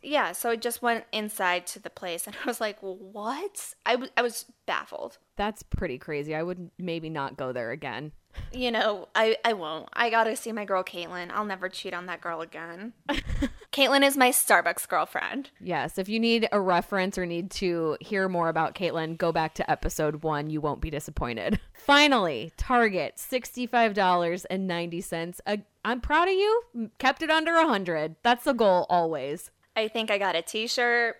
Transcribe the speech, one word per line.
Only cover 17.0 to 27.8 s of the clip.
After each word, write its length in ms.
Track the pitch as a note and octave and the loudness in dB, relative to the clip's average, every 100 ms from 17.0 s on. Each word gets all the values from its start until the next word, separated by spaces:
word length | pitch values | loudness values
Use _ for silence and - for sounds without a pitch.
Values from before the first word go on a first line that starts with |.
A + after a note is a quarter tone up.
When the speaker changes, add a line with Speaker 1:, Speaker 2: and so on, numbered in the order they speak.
| F#3 G3 | -2 -2
Speaker 2:
or 80 | F3+ | -4
need 240 | E3+ F3+ | -4 -6
to 440 | - F#3 E3+ D#3+ - | -4 -2 0 0 -2
hear 280 | - G#3 F#3+ | -2 0 0
more 200 | F3+ E3 | 2 0
about 260 | E3 D#3 | 2 0
Caitlin, 420 | - F3 E3 D#3+ E3 | 0 -2 0 -4 0
go 140 | E3+ | 0
back 220 | E3 D#3+ | 2 -2
to 160 | - E3 | -2 -2
episode 520 | D3+ D#3+ - D#3 D3+ | 0 -2 0 0 0
one. 280 | D#3 D3 D3+ | -2 -2 -2
You 100 | D#3 | -2
won't 200 | D3 C#3+ | -2 -2
be 100 | D#3+ | -4
disappointed. 680 | D3 - D#3 C3 A2+ F2 G#3 - | -6 -6 -6 -4 -2 0 -2 -4
<laughs> 60 | |
Finally, 800 | - - C#4+ D4 C4 F3+ C3 D#3+ - | -10 6 8 8 6 2 -2 -8 -8
Target, 640 | - B3 A3+ F#3 C#3+ - | 2 4 4 2 -2 -6
sixty-five 760 | - B3+ A#3+ - B3 B3 A3+ | -4 -4 -4 -6 0 4 4
dollars 500 | G3+ F#3 F3+ E3+ F3+ | 4 4 4 2 -2
and 240 | - F#3+ F#3+ | -4 -4 -2
ninety 320 | E3+ E3+ E3+ | -2 -4 -6
cents. 400 | F3 E3+ E3+ F3 | -6 -6 -6 -8
Uh, 120 | - G#3 - _ | -4 -4 -4 _
I'm 160 | G#3 B3 | -4 -2
proud 280 | - D4+ F4+ | 2 4 4
of 60 | |
you. 280 | F#4+ G#4 A4+ A#4 | 4 4 2 0
M-, 160 | A#3+ A3 _ | -8 -8 _
kept 240 | B3+ C#4 | 0 0
it 80 | D#4+ | 2
under 240 | D#4+ D#4+ | 2 4
a 120 | E4 D#4+ | 4 6
hundred. 500 | G#3 | 4